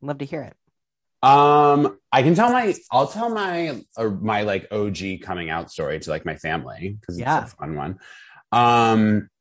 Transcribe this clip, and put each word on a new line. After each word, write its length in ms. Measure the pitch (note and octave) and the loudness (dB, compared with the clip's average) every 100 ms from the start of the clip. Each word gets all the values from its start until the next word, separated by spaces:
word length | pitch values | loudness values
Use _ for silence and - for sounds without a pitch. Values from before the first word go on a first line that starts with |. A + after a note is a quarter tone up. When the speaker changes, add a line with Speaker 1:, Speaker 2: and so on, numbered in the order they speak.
Speaker 1:
Love 160 | C#3 C#3 | -12 -10
to 80 | C#3+ | -10
hear 160 | E3 | -10
it. 140 | A2 - _ _ _ _ _ _ | -12 -18 _ _ _ _ _ _
Speaker 2:
Um, 800 | C3 C#3+ C#3+ D3 D3 C#3+ D3 - _ | 4 6 6 6 6 4 2 -2 _
I 120 | B2+ | 2
can 100 | C3+ | 4
tell 180 | E3+ A#3+ | 4 4
my, 220 | B3+ A3+ - - | 2 0 -4 -2
I'll 160 | B2 C#3 | 0 0
tell 220 | G#3 A#3 | -2 -6
my, 500 | A3 G3 E3+ E3 A#2+ - - | -4 -4 -4 -6 -8 -12 -6
uh, 140 | A2 | -4
my, 320 | F#2+ G#2 G#2 | -4 -2 -2
like, 260 | G#2 G2 - | -2 -4 -4
O 180 | G#2 G#2 | -4 -4
G 300 | F#2+ F#2+ F#2 | -4 -8 -8
coming 320 | - F2 E2 | -8 -8 -6
out 180 | D#2+ E2 | -8 -8
story 280 | - D2+ D#2 | -8 -6 -6
to, 100 | C#2+ | -6
like, 160 | D2+ E2+ | -8 -8
my 100 | D2+ | -8
family, 640 | D#2+ D#2+ B1+ A1 F#2 G#2 - | -6 -6 -8 -12 -12 -12 -12
'cause 120 | F2 | -8
it's 100 | A#2+ | -4
Speaker 1:
Yeah. 160 | D3+ | -4
Speaker 2:
a 40 | - | -4
fun 280 | - D2 D2+ | -12 -12 -8
one. 240 | C#2+ F#2+ - - - - _ | -10 -12 -16 -20 -20 -20 _
Um, 800 | A#2 A#2+ A#2+ A2+ A2 G#2+ G#2 - _ | 2 4 4 4 4 4 2 -2 _